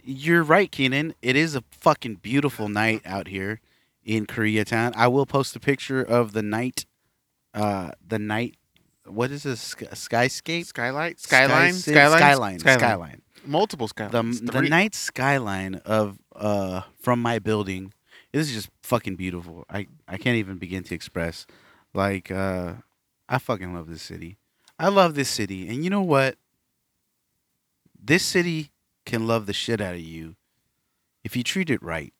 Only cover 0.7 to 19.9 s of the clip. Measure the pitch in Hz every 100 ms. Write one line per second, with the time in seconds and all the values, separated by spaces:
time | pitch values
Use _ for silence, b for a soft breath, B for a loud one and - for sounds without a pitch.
0.7 | - 135 135 160 - 120 131 160 139 -
1.7 | - - 196 120 98 101 139 143 - 107
2.7 | 104 113 110 - 98 82 98 98 110 _
3.7 | _ _ _ - 110 107 - 107 107 104
4.7 | 117 120 110 123 131 135 139 131 117 -
5.7 | 139 - 131 - 120 113 107 104 110 127
6.7 | - - _ _ _ _ _ _ 104 104
7.7 | 98 87 - - 110 104 107 120 _ _
8.7 | _ _ _ - 104 123 143 143 117 -
9.7 | - - - - 117 127 - - 170 170
10.7 | - 120 139 165 - - 131 131 127 175
11.7 | 185 165 151 143 165 147 139 104 90 82
12.7 | 127 120 98 78 - _ - 139 151 214
13.7 | 147 110 - 104 117 113 120 117 127 160
14.7 | 165 214 - - - 131 139 107 95 95
15.7 | 92 - 110 104 98 _ - 104 104 95
16.7 | 92 - _ - 120 120 117 101 107 98
17.7 | 92 95 _ b b b 143 156 113 98
18.7 | _ - 120 - 90 92 87 85 85 -
19.7 | 95 95